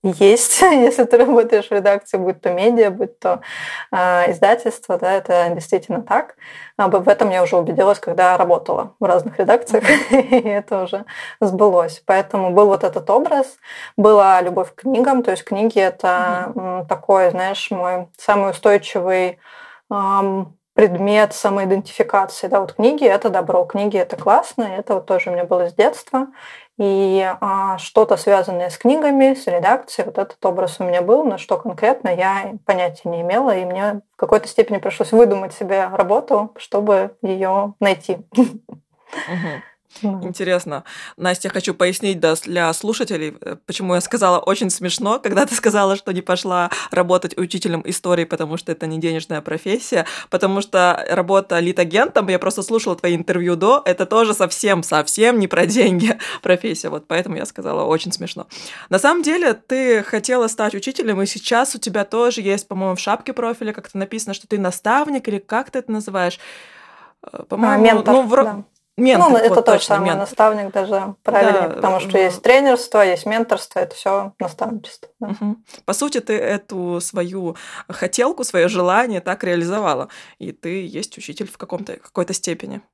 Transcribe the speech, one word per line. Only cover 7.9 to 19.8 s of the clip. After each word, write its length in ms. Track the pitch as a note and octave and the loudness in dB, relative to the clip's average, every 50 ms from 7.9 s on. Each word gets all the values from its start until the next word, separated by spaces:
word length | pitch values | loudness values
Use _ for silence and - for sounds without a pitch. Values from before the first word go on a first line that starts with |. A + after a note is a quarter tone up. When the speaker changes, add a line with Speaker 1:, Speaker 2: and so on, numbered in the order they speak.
| G3+ G3 | 2 2
Speaker 1:
когда 360 | - - E3+ - F#3 F3+ F3+ | -2 -6 0 2 4 4 4
работала 600 | F3+ F#3 F3 F3 D#3+ - - - - - G3+ _ _ | 4 4 2 2 0 2 -4 -4 -4 -4 -8 _ _
в 60 | G#3+ | 0
разных 320 | F#3 F3 - - A#3 - - | 2 2 2 0 -2 -4 -2
редакциях, 440 | - F3+ A3 A#3+ - - A3 C4+ A#3+ | 2 4 4 2 2 0 0 0 4
Speaker 2:
Мгм. 360 | A#3 D4 C#4+ - - A#3+ C4+ | 4 2 2 2 2 2 2
Speaker 1:
<laughs> 100 | B3+ - | 2 4
и 180 | A#3+ B3+ A#3+ A3 | 2 2 2 2
это 340 | G3+ G3+ G3+ - G#3+ F#3+ F#3 | -4 -4 -4 -4 -4 -4 -4
уже 220 | F3+ - G3 G#3+ - - - - - - _ | -4 -6 -8 -10 -12 -16 -18 -16 -18 -6 _
сбылось. 600 | A3+ G3 F#3 F#3 G#3 G#3 F#3 F3 E3+ E3 D#3+ - _ | -2 -2 2 4 4 4 6 4 2 2 -4 -12 _
Поэтому 440 | - G3 F#3+ G3 F#3+ - G3+ F#3+ F#3 | 0 0 0 0 0 -2 -2 -2 2
был 140 | F3 G3 G#3 G#3 | 6 6 6 6
вот 160 | G3 F#3+ G3+ | 6 2 0
этот 240 | F#3 - F#3 D#3+ - | -2 -2 -4 -2 2
образ, 460 | G3 B3 D4+ E4+ D#4+ C#4+ C4+ C4 - _ _ - - - - - _ | 2 2 2 2 0 0 0 -2 -6 _ _ -20 -20 -18 -20 -10 _
была 460 | - G3 G#3+ G#3+ G#3 G3 F#3+ F#3+ F#3 | 4 6 6 8 8 8 6 6 4
любовь 320 | F3+ F3+ F3 - F3+ - _ | 4 0 -2 -4 -4 -4 _
к 80 | - | -8
книгам, 400 | - C4 C4+ A3+ B3+ C#4 C4+ B3+ A#3+ | -4 -2 0 2 2 2 2 2 0
то 60 | G#3 | -2
есть 120 | F#3+ F#3 - | -2 -4 -4
книги — 320 | - G#3 G3 G#3+ A3+ A3 G#3 | -6 -4 -2 -2 0 2 2
это, 720 | F#3+ F#3 F3+ - - F#3 F3+ F3+ F3+ F3+ F3+ F3+ F3+ F3+ - | 0 0 0 -2 -2 0 0 0 0 -2 -2 -4 -6 -8 -8
Speaker 2:
Мгм. 100 | - F#3 F#3 F3+ F#3 | -8 -8 -6 -6 -8
Speaker 1:
м, 60 | F3 D#3 | -4 -6
такой, 420 | F#3+ F3+ - - G3 F#3+ F#3 F3+ | -6 -6 0 2 4 4 4 2
знаешь, 400 | E3+ F3+ F#3 F#3+ G3 G3 - - | 2 0 -4 -4 -4 -6 -6 -6
мой 380 | G#3 F3+ F3+ F3+ F3+ F3+ F3+ - _ _ | -6 -4 -2 -2 -4 -4 -6 -10 _ _
самый 320 | - - G#3 G3+ G3 G3 | 0 2 2 2 2 -2
устойчивый, 880 | F3+ - - A3 G3+ G3+ G3+ - - G3+ F3 F#3 F#3 F#3 F3+ - - _ _ - - - - - - - | -4 0 2 4 4 4 2 -2 -6 -4 -2 0 0 0 0 -2 -4 _ _ -20 -20 -20 -20 -20 -20 -20